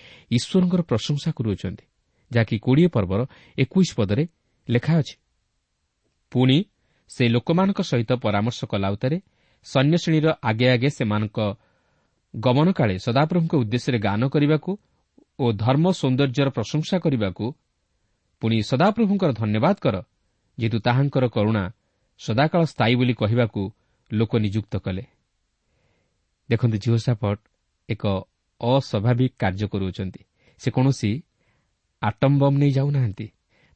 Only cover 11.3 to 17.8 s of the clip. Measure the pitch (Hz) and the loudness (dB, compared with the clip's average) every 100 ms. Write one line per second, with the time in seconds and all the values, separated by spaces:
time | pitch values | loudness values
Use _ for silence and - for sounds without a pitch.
11.3 | - 104 - _ _ _ _ _ _ _ | -4 -4 -6 _ _ _ _ _ _ _
12.3 | 123 123 127 165 185 117 92 - 123 156 | -4 0 2 2 2 0 0 -2 0 2
13.3 | 180 165 156 110 120 - 120 98 104 135 | 0 0 0 0 -2 -2 -2 0 0 0
14.3 | 151 147 156 - 202 _ _ _ _ _ | 2 2 0 -2 -10 _ _ _ _ _
15.3 | - 123 101 110 139 175 180 135 127 139 | -4 -2 0 2 2 2 2 0 0 0
16.3 | 123 139 - 107 151 160 185 165 131 98 | 0 -2 -2 -4 -4 -2 -2 0 0 -2
17.3 | 87 110 - _ _ | -4 -8 -8 _ _